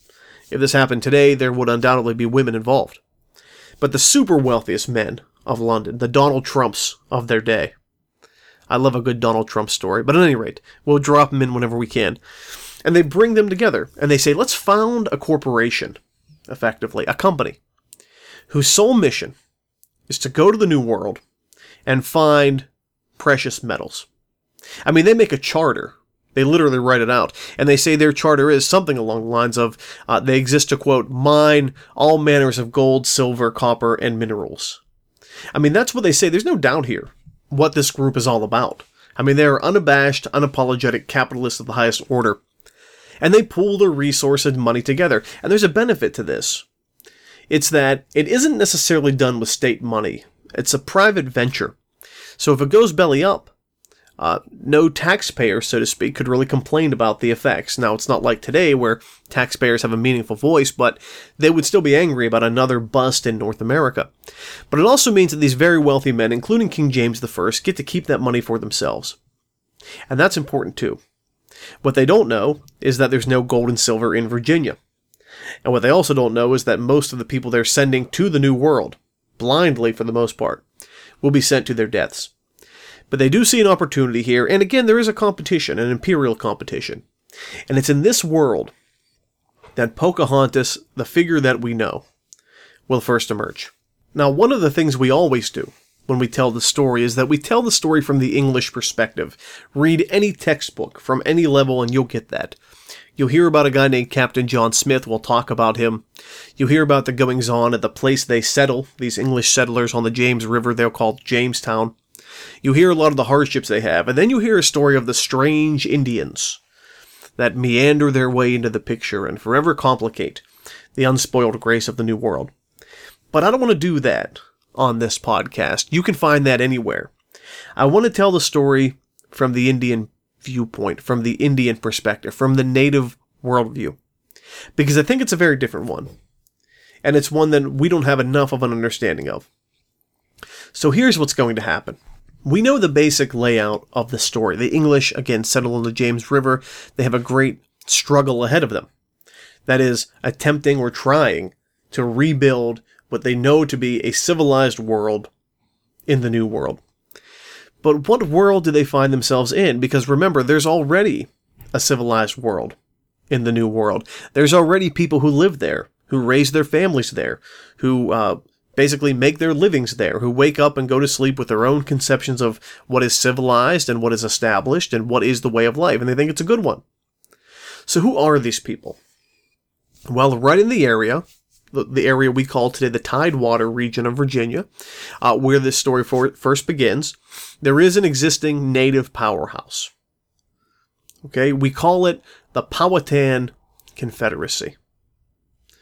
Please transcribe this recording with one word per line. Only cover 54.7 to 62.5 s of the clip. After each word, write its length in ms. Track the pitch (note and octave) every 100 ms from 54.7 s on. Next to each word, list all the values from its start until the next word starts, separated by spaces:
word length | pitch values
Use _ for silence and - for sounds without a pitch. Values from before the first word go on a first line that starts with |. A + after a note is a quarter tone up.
| D3+ E3
taxpayer, 720 | D3 D#3+ G3+ - - A#2 G2+
so 180 | - A#2+
to 60 | A2+
speak, 280 | - -
could 140 | C#3+ B2+
really 180 | B2 C3+
complain 460 | C3+ C3+ D#3 D#3+
about 300 | A#2+ A2+ G#2
the 100 | A#2+
effects. 460 | A2+ C#3 G#2 - -
Now, 160 | A#2
it's 160 | A2 -
not 120 | B2
like 200 | A#2+ A2
today 340 | - C#3+ F3 C3+
where 240 | A#2+ A2+ - - -
taxpayers 520 | - B2 - B2+ A#2
have 120 | A#2
a 40 | A2+
meaningful 380 | B2 B2+ A2 G#2+
voice, 360 | C#3+ D#3+ C3+
but 280 | - B2 - - - - -
they 120 | D#3
would 160 | E3 C#3
still 140 | G3+
be 160 | D3 C#3+
angry 320 | F3+ B2+ A#2
about 160 | A2+
another 380 | A#2